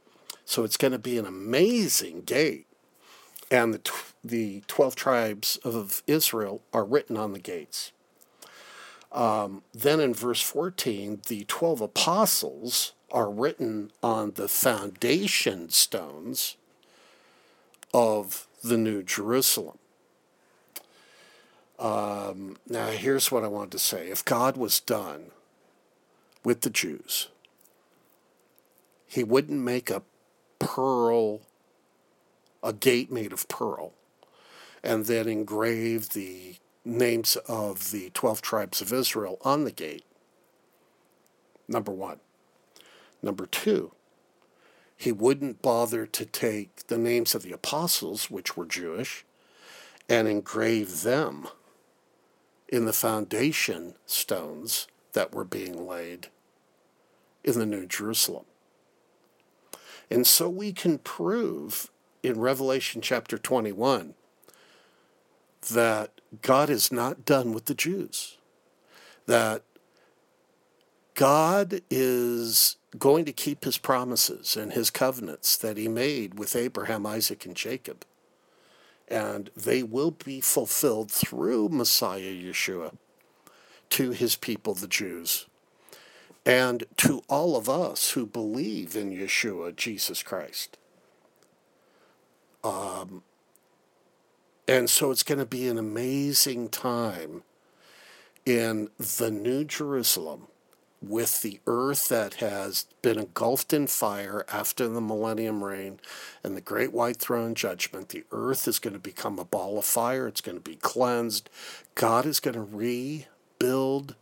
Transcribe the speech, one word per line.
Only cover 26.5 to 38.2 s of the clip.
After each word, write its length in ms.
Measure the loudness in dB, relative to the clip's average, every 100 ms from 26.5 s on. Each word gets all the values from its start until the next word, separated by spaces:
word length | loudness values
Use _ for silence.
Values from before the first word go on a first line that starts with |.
| 2
the 80 | 0
Jews, 580 | -2 -4 -6 -6 -4 -4 _ _ _ _ _ _ _ _ _ _ _ _ _ _ _ _ _ -6
he 160 | -2
wouldn't 380 | 2 4 2 0
make 280 | 0 0 -2
a 140 | -4 -6 _ _ _ _ -4
pearl, 840 | -2 2 2 4 4 4 2 0 -10 _ _ _ _ _ _ _ _ _ _ _
a 80 | -6
gate 400 | 2 4 4 2
made 200 | -4 -6
of 140 | -6 -6
pearl, 480 | -4 -4 -4 -10 -16 _ _ _ _ -20 -20 -20 -6
and 240 | 0 0 2
then 220 | 0 0
engrave 800 | -2 -2 0 0 2 0 -2 -2
the 480 | -6 -8 -12 -16 -20 _ _
names 520 | -4 2 4 4 2 0 -2
of 460 | -2 -2 -4 -6
the 180 | -6 -6
twelve 320 | 0